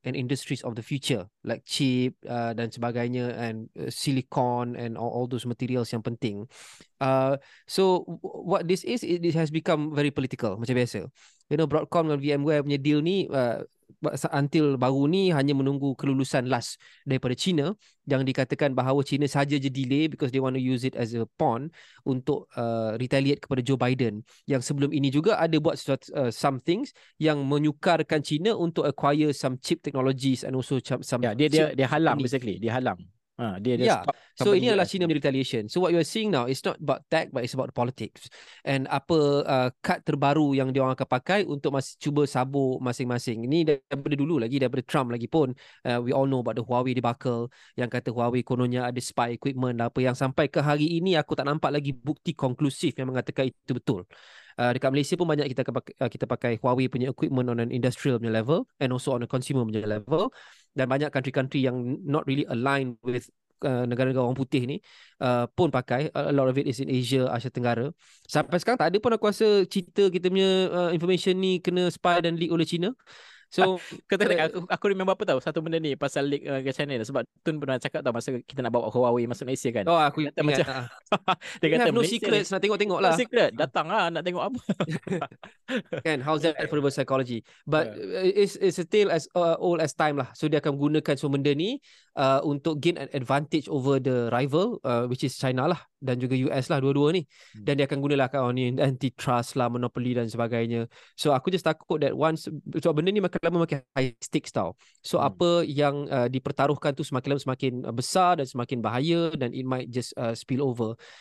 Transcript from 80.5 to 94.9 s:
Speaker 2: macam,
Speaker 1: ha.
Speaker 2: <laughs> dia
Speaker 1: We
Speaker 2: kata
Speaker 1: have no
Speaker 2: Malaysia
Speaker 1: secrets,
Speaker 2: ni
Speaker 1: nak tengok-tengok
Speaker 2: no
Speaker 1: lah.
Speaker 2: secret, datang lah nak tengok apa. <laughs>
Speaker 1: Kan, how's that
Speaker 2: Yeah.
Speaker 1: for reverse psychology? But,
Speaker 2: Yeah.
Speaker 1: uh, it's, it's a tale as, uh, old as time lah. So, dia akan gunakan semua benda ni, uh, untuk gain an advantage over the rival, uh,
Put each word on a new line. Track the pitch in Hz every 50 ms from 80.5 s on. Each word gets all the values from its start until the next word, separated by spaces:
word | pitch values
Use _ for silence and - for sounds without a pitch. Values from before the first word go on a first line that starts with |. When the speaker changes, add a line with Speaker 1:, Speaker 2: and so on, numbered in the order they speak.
Speaker 2:
macam, | 147 135 - 139
Speaker 1:
ha. | 131 131 120 120 - - _ - 214 - -
Speaker 2:
<laughs> | - 180 - - - - - -
dia |
Speaker 1:
We | 156
Speaker 2:
kata | 156 247 240 170
Speaker 1:
have | 151
no | - 156
Speaker 2:
Malaysia | 175 226 226
Speaker 1:
secrets, | 220 202 - 208 185 -
Speaker 2:
ni | 190
Speaker 1:
nak | 185
tengok-tengok | - 208 214 180 208 202 180 147
Speaker 2:
no | 196 180
Speaker 1:
lah. | 160
Speaker 2:
secret, | 170 247 226 262 233 180 131 110
datang | 113 151 143 - 185 151 160
lah | 196 220 185 170
nak | 170 160 160 180
tengok | 175 175 - 202
apa. | 269 247 - - 185 - 175 165 160 - - - 190 165 143 - - -
<laughs> | - - - _ _ - 254 240 - - - 147 - 165
Speaker 1:
Kan, | 156 135 127
how's | 151 156 156 143
that | 165 151 -
Speaker 2:
Yeah. | 160 147
Speaker 1:
for | 151 147
reverse | 139 143 131 -
psychology? | 131 - 135 135 131 120 120 113 - _ - _ -
But, | - 147 156 165 110 104
Speaker 2:
Yeah. | - - - - 185
Speaker 1:
uh, | 185 185 196
it's, | 208 202 190 - -
it's | 190 190 156 - 170
a | -
tale | - 214 208 185 156
as, | 160 147 -
uh, | - 180 175 170 165 - -
old | 180 175 165
as | 165 143 -
time | - 160 151 143 139
lah. | 127 - -
So, | - - 151
dia | 151 147
akan | - 156 139
gunakan | 143 143 147 151 156 151 - 147
semua | 131 - 143 139 143
benda | 135 147 143
ni, | 143 170 214 262 277 _ - - _ _ _ - -
uh, | 135 135 135 135 -
untuk | - 147 143 - 165 156 147 135
gain | 170 175 143
an | 139 - -
advantage | 143 127 - 135 143 151 - - 156 139 -
over | - 143 123 139 139 135 123
the | 135 127 123 120 117
rival, | 117 120 135 139 135 160 190 247 226 - -
uh, | 127